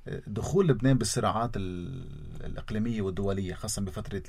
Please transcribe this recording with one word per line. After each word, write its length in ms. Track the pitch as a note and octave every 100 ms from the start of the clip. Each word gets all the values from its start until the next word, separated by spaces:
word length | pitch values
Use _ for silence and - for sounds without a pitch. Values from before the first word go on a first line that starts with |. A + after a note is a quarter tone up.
| - - -
دخول 400 | G#2+ - E3 F3+
لبنان 300 | A2+ B2+ C3
بالصراعات 540 | A2 B2 G#2 G#2+ A#2 G#2+
ال-، 880 | F#2+ F2+ F2 - - C#3 D2+ - D#2+
الاقليميه 560 | D#2+ - G#2+ A2+ A2
والدوليه 520 | F#2+ F#2 G2 G2 F#2
خاصه 280 | F2+ A2 -
بفتره 420 | G2 - - G2